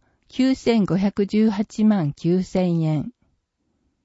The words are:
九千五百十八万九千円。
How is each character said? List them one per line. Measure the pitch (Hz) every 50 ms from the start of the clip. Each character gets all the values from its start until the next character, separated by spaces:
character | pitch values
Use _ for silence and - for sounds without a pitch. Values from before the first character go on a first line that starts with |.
| _ _ _ _ _ _
九 | - - 254 262 262
千 | - - - 233 226 196
五 | - 160
百 | 190 190 202 - - 202
十 | 196 - 214 220 220
八 | 202 196 220 - - - 214
万 | 214 214 202 160 143 143
九 | - - 165 175 185 185
千 | - - 190 185 180 170 165 160
円。 | 156 156 147 - 233 - _ _ _ _ _ _ _ _ _ _ _ _ _ _ _ _ _ _